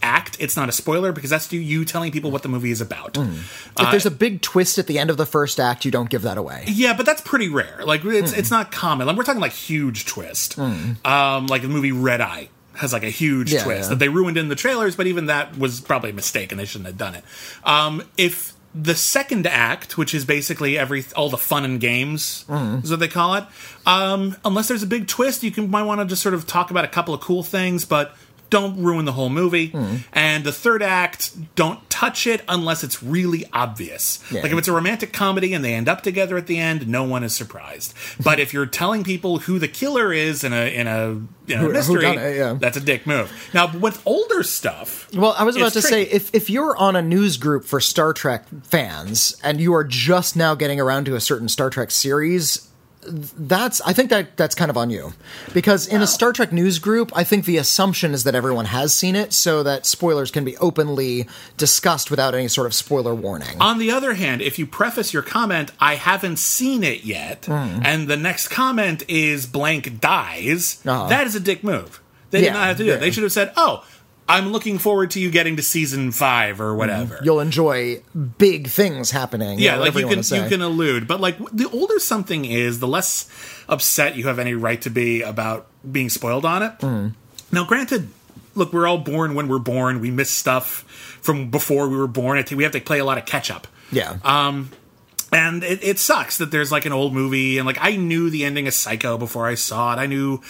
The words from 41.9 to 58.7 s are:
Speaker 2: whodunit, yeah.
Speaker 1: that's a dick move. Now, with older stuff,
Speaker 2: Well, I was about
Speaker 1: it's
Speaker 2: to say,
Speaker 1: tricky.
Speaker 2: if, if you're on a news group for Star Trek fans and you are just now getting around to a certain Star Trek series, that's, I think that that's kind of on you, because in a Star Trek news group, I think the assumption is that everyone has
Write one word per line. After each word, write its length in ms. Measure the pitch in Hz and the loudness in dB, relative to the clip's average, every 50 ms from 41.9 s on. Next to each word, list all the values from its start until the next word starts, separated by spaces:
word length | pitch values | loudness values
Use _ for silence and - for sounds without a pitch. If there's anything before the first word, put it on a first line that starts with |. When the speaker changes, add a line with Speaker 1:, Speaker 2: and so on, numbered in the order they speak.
| 180 170 160 | 4 4 4
Speaker 2:
whodunit, 320 | - 175 131 123 143 139 | 2 2 2 0 -2 0
yeah. 160 | 139 135 117 120 | 0 0 0 0
Speaker 1:
that's 200 | 139 123 120 - | 0 -2 -2 -2
a 20 | 139 | 0
dick 260 | 139 139 135 123 - | 0 0 0 0 0
move. 240 | 151 147 127 104 - - - - - - | -2 0 0 -2 -4 -8 -14 -10 -2 2
Now, 140 | 175 175 | 2 2
with 340 | 170 160 170 196 220 - - - | 2 2 0 -2 -2 -2 -2 0
older 380 | 202 240 370 440 440 440 359 - | 0 2 2 2 2 0 0 0
stuff, 680 | - - - - - - - - - - - - - - | -2 -2 -4 -4 -4 -6 -6 -8 -10 -12 -12 -12 -6 0
Speaker 2:
Well, 220 | 180 202 220 190 | 2 2 4 4
I 60 | - 214 | 4 2
was 140 | 226 247 | 2 4
about 180 | 254 240 226 220 | 4 2 2 2
Speaker 1:
it's 0 | |
Speaker 2:
to 60 | 220 | 2
say, 240 | 208 302 233 214 196 | 2 4 4 2 2
Speaker 1:
tricky. 100 | - 196 | 2 0
Speaker 2:
if, 140 | 202 202 - - | 0 2 2 0
if 160 | 214 208 - | 0 2 0
you're 240 | 202 262 302 311 262 | 0 0 0 0 2
on 180 | - 190 196 185 | 2 4 4 4
a 60 | 180 | 2
news 340 | 165 165 175 196 208 196 151 | 2 2 4 4 4 2 2
group 300 | 120 127 151 147 135 - | 0 0 0 0 0 0
for 160 | - - 135 | -2 0 0
Star 320 | - - - 175 156 160 156 | 0 2 2 2 2 2 0
Trek 320 | - - 139 123 107 - - 165 147 - | 0 0 -2 -2 -2 -4 -10 -18 -18 -4
fans 720 | - - 160 127 98 78 76 82 98 110 110 - - - - - | 0 0 0 0 -2 -6 -8 -6 -4 0 0 0 0 0 -2 0
and 160 | 143 151 147 | 0 0 2
you 140 | 165 175 170 | 4 4 4
are 100 | 160 151 | 4 4
just 540 | 135 127 123 120 151 180 180 175 - - | 2 -2 0 2 4 4 4 2 2 2
now 180 | 165 165 160 156 | 2 2 2 2
getting 240 | 143 151 143 143 143 | 2 0 0 0 2
around 240 | 135 131 131 139 143 | 2 2 2 0 0
to 80 | 135 131 | 0 -2
a 40 | 113 | -2
certain 300 | - - 147 113 117 110 | 0 0 0 0 0 -2
Star 200 | - - 143 131 | 0 0 0 0
Trek 220 | - 135 117 - | 0 -2 -2 0
series, 680 | - - - 139 139 147 151 165 180 180 156 135 - - - - _ _ _ _ _ _ - - | 0 0 0 2 2 2 2 2 2 2 0 0 -2 -4 -6 -10 _ _ _ _ _ _ -12 -10
that's, 680 | 170 151 147 - - - 156 135 185 190 240 254 - - | -8 -8 -10 -10 -10 -8 -2 0 2 2 2 0 -2 -2
I 120 | - 170 185 | 0 2 4
think 160 | 233 262 233 | 4 4 4
that 260 | 233 202 170 - - | 4 2 0 0 0
that's 180 | - 165 151 - | 0 0 0 2
kind 140 | - 175 151 | 0 0 0
of 60 | 139 | 2
on 120 | 120 117 120 | 0 0 0
you, 240 | 113 85 69 78 - - - - - - - - - | -2 -4 -6 -10 -14 -16 -18 -18 -18 -16 -8 -2 0
because 340 | 180 170 208 202 190 190 | 2 4 6 4 4 4
in 140 | 185 214 208 | 2 2 2
a 60 | 208 | 4
Star 260 | - - - 233 240 240 | 2 2 4 2 2 2
Trek 180 | - 233 - | 2 0 2
news 260 | 170 170 175 196 175 160 | 2 2 4 2 2 2
group, 320 | - 202 220 233 233 - - | 2 2 2 2 2 2 2
I 80 | 170 175 | 0 2
think 220 | - 214 202 165 | 4 4 4 4
the 120 | 175 170 | 4 2
assumption 560 | 156 139 - - - 190 196 170 - 175 160 143 | 2 4 4 4 4 4 2 2 2 0 0 0
is 100 | 131 113 | 0 0
that 100 | 135 127 | 2 2
everyone 300 | 127 120 131 127 117 110 | 2 2 0 0 0 0
has 280 | 101 | 0